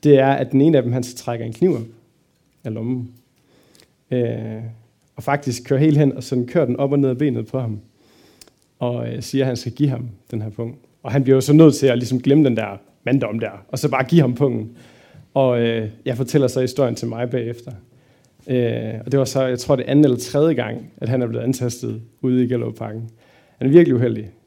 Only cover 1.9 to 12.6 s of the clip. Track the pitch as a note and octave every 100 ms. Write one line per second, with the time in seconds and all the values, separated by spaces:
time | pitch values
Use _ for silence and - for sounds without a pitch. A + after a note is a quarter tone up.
1.9 | - _ _ _ _ _ _ A#2+ A2 A2+
2.9 | B2+ A#2 - _ _ _ _ _ _ _
3.9 | _ _ B2+ A#2 A2+ A2 A2 A2+ - _
4.9 | _ _ - - C#3+ C#3 A#2+ - C3+ D#3
5.9 | D3 C#3+ - - B2+ B2 E3+ C3 B2 C#3
6.9 | C#3+ C#3 B2 D3 A#2 A2+ C3 A#2+ G#2 -
7.9 | _ _ _ _ _ - _ _ _ B2
8.9 | A#2+ A#2 A#2+ - C3+ C3 B2 - A#2 D3
9.9 | B2 A#2+ G2+ _ A2+ G#2+ G2+ A#2 - _
10.9 | _ - C#3 B2+ C3 C3 D3+ D#3+ - C3+
11.9 | B2 A#2 B2+ B2+ C#3+ C#3+ A2+